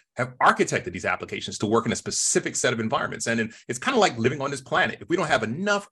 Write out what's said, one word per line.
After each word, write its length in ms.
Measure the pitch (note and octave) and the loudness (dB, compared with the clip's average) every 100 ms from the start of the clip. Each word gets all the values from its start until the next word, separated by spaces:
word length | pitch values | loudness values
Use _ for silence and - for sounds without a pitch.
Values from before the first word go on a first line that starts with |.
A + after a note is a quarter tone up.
| _ - | _ -6
have 180 | B2+ - | -6 2
architected 520 | G3 G#3+ F#3 A#2 - | 4 4 2 0 -4
these 120 | F#2+ | -4
applications 540 | G2 F#2 F#2 G2+ - F#2+ | -2 -2 -4 -8 -8 -2
to 80 | G#2+ | 2
work 180 | A2+ | 2
in 60 | A#2 | 2
a 60 | - | -2
specific 580 | - - - F3+ E3+ | -2 -2 0 0 0
set 180 | - C3 | 0 0
of 60 | A#2 | 0
environments. 480 | A2 D3 F3 - - | -2 -2 -2 -4 -2
And, 140 | A#2 | -2
and 120 | A2 - - | -2 -6 -10
it's 140 | B2+ | -4
kinda 180 | - C4+ | 0 4
like 180 | F#3 B2 | 4 2
living 240 | A#2 D3 | 0 0
on 120 | C3+ | -4
this 80 | G#2 | -6
planet. 380 | - D#3+ D3+ - | -2 0 0 -2
If 80 | - | -2
we 80 | F3 | -2
don't 100 | D#3 | 2
have 160 | E3 | 2
enough 460 | G#2+ C3+ G3+ G3+ - | 0 -2 0 0 -2